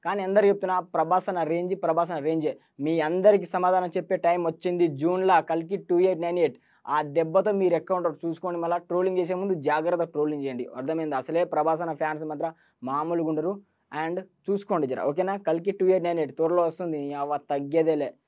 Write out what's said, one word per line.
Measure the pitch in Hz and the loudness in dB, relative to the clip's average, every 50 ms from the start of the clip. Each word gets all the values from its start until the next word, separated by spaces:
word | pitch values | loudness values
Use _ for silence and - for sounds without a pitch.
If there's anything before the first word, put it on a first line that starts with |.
| _ | _
కానీ | 170 190 208 190 185 | -4 -4 -2 -2 2
అందరు | 196 202 202 202 | 4 6 6 6
చెప్తున్నా | 196 196 - 185 185 185 175 - _ | 4 4 0 0 0 -2 -2 -2 _
ప్రభాస్ | 165 160 165 180 185 180 - | -2 2 2 2 0 2 0
అన్న | 190 175 165 151 | -2 -2 0 0
రేంజ్, | 165 170 175 180 190 180 - | 0 -2 0 -2 -4 -2 0
ప్రభాస్ | 165 160 165 170 165 | 0 2 2 0 0
అన్న | 180 156 139 156 | -2 -4 -2 0
రేంజే. | 160 160 151 151 127 - _ _ _ _ 139 | 0 0 0 -2 -4 -4 _ _ _ _ -2
మీ | 151 165 165 151 156 | -2 0 0 0 0
అందరికీ | 170 185 185 208 208 202 196 - - | 0 4 6 6 6 6 2 0 -4
సమాధానం | 185 180 180 185 185 180 175 160 | 0 2 2 2 2 0 0 -4
చెప్పే | 185 165 170 190 175 - 170 | -4 -2 -2 -4 0 2 2
టైమ్ | 175 180 175 165 | 2 2 0 -2
వచ్చింది | 160 165 - 180 175 175 175 165 147 131 | -4 -2 -4 -2 0 2 2 0 0 0
జూన్లో | 143 170 180 185 185 185 196 160 160 - | 0 0 0 2 4 6 4 4 4 2
కల్కి | 165 165 165 165 196 196 - _ | -2 -4 -2 -4 -6 -8 -2 _
టూ | 180 175 180 190 | 2 4 4 4
ఎయిట్ | 185 160 170 | 2 0 -2
నైన్ | 170 175 180 170 | -2 0 2 2
ఎయిట్. | 147 120 - _ _ _ _ _ - 139 | 0 0 -4 _ _ _ _ _ -2 -2
ఆ | 151 156 147 143 165 | -2 -2 0 0 0
దెబ్బతో | 165 160 160 190 180 214 208 196 | 0 2 2 2 2 2 2 2
మీరు | 190 180 175 160 | 2 2 2 2
ఎక్కడ | 160 - 190 180 | 0 -2 -2 0
ఉంటారో | 170 170 151 143 - | 0 -2 -4 -4 -6
చూసుకోండి. | 165 165 160 - 185 175 170 170 | -6 -6 -6 -6 -6 -4 -4 -2
మళ్ళీ | 170 170 175 175 _ | -2 -2 -2 -4 _
ట్రోలింగ్ | 175 175 185 190 185 185 | -2 0 0 2 0 0
చేసే | 180 165 185 180 | -2 -2 -2 -4
ముందు | 190 202 190 165 135 147 | -2 -2 -2 -2 0 0
జాగ్రత్త | 147 156 156 170 175 170 170 165 - | 0 0 0 0 0 0 -2 -4 -2
ట్రోలింగ్ | 147 147 151 151 147 139 | -2 0 0 -2 -4 -4
చేయండి, | 139 131 123 123 - - 123 | -6 -6 -6 -8 -8 -8 -10
అర్థమైంది? | 131 139 160 160 160 156 147 135 | -6 -4 -4 -2 -2 -2 -4 -4
అసలే | 131 - 160 170 175 160 - | -4 -2 0 0 0 0 0
ప్రభాస్ | 151 151 160 160 160 175 | 0 0 0 0 0 -2
అన్న | 170 156 147 | -6 -4 -4
ఫ్యాన్స్ | 160 156 156 151 160 156 | -4 -4 -4 -4 -6 -8
మాత్రం | 156 143 165 165 160 _ _ _ _ _ - 127 | -6 -6 -6 -6 -8 _ _ _ _ _ -8 -4
మామూలుగా | 135 143 156 165 175 170 165 156 160 | -2 -2 -2 0 0 0 0 0 -2
ఉండరు. | 151 156 175 196 202 202 _ _ _ _ _ - 147 | -2 -2 -4 -4 -6 -10 _ _ _ _ _ -8 -6
And | 156 160 170 185 185 _ _ _ _ - | -6 -4 -4 -6 -8 _ _ _ _ -4
చూసుకోండి | 196 196 202 _ 208 170 151 127 | -4 -4 -2 _ -2 0 0 -2
జర, | 131 - 85 135 | -2 -2 -2 -2
ఓకేనా? | 147 160 180 185 196 202 202 - | 0 0 -2 -2 -2 -4 -2 -2
కల్కి | 160 170 170 196 190 196 | -2 0 -2 -4 -2 0
టూ | 185 185 185 | 2 4 4
ఎయిట్ | 185 170 175 | 4 2 0
నైన్ | 170 170 156 | 0 0 -2
ఎయిట్ | 139 135 - | -4 -2 -2
త్వరలో | 160 165 175 175 175 165 | 0 2 4 4 2 2
వస్తుంది, | 160 - 185 170 160 147 143 143 143 143 | 0 -4 -6 -6 -4 -4 -6 -6 -6 -6
అవ | 143 143 147 143 143 _ 147 | -4 -4 -4 -6 -4 _ -4
తగ్గేదేలే. | 143 143 139 147 165 160 160 160 151 139 123 - _ _ | -4 -2 0 2 2 4 4 2 0 0 -4 -6 _ _